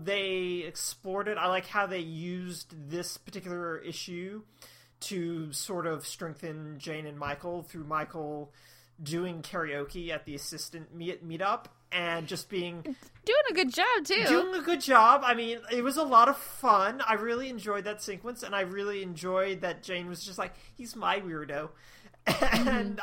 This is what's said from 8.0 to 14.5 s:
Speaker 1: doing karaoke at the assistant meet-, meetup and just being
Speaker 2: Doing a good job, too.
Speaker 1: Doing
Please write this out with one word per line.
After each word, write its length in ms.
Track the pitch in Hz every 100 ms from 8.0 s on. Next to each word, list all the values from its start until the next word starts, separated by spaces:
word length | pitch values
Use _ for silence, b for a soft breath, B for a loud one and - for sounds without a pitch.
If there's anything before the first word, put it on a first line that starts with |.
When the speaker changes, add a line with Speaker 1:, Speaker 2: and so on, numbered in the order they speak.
| 151 165 151 151 147 b b b b -
Speaker 1:
doing 400 | 147 170 180 165
karaoke 680 | 147 185 156 143 143 180 165
at 160 | 156
the 100 | 156
assistant 580 | 139 - 156 - 165 160
meet-, 300 | 165 170 - 170
meetup 380 | 160 196 233 - _ _
and 360 | 180 170 170 160
just 220 | 185 -
being 320 | 196 175 170
Speaker 2:
Doing 600 | 220 262 - - - 539 571
a 40 |
good 200 | 370 311
job, 320 | 320 427 466
too. 180 | 285 403 381
Speaker 1:
Doing 280 | 349 359